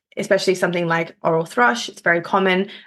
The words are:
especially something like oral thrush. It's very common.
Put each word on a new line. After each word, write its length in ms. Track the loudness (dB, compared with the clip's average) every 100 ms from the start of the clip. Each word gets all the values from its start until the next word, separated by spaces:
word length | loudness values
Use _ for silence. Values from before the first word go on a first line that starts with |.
| _ -10
especially 380 | 0 0 2 0
something 320 | 0 -2 0
like 280 | -2 -2 -4
oral 220 | -2 0 -2
thrush. 440 | 2 2 2 -8
It's 120 | -4
very 200 | 0 0
common. 480 | 2 2 2 2 -2 -8